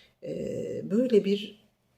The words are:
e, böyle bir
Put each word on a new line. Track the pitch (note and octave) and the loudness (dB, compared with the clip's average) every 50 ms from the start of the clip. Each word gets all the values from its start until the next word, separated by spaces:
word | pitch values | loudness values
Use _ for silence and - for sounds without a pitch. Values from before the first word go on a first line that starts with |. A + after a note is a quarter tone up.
| - _ _ _ - | -20 _ _ _ -12
e, | D3+ D#3+ E3+ - - - C3+ - - - - - D#3+ | -10 -8 -6 -6 -6 -6 -6 -6 -6 -6 -8 -6 -2
böyle | F#3 A3+ C4 B3 A#3+ G3+ - | 0 0 2 6 6 4 6
bir | F#3+ G3+ G3+ G#3 - - - _ _ _ _ _ _ _ | 4 0 0 -2 -8 -14 -18 _ _ _ _ _ _ _